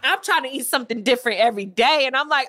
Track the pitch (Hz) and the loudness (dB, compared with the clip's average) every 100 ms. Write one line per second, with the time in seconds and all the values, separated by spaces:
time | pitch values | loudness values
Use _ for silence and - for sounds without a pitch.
0 | 262 381 - 330 262 269 247 269 240 233 | 0 -2 0 0 0 -6 -4 -4 -4 -4
1 | 208 247 240 190 226 208 196 185 240 302 | 0 0 0 2 2 0 -4 0 2 2
2 | 269 262 302 294 | 2 0 0 0